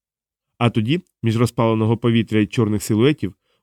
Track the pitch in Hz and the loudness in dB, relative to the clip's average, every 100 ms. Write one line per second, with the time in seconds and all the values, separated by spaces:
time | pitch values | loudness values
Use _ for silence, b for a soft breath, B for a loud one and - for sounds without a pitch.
0 | _ _ _ _ _ - 117 117 110 170 | _ _ _ _ _ -4 -2 0 -2 -4
1 | - _ 113 110 120 - 117 110 110 113 | -6 _ -4 0 0 0 -2 0 0 0
2 | 120 113 104 110 104 - 107 104 - 107 | 0 0 0 0 0 0 0 -2 -2 2
3 | 131 151 95 - _ _ | 2 0 -6 -10 _ _